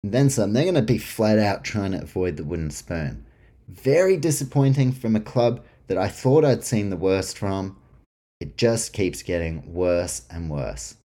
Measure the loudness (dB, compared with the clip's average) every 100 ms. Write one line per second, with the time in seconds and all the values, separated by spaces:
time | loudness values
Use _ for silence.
0 | 0 2 2 2 0 2 2 2 2 0
1 | -2 0 4 4 4 0 -4 -4 -2 -4
2 | -6 -4 -2 -4 -6 -4 -4 -8 -8 -6
3 | -6 -8 -16 _ _ _ -20 -6 2 4
4 | 4 2 0 -2 -2 2 2 4 2 0
5 | 0 0 0 0 2 0 -12 _ _ -2
6 | -2 0 4 4 4 2 0 -2 -2 0
7 | 2 2 0 -4 -4 -2 -6 -10 _ -20
8 | _ _ _ _ -14 0 2 2 -4 -2
9 | -2 -2 -4 -4 -2 -6 -8 -2 0 0
10 | -2 -8 -10 -10 -6 -6 -6 -10 -14 -18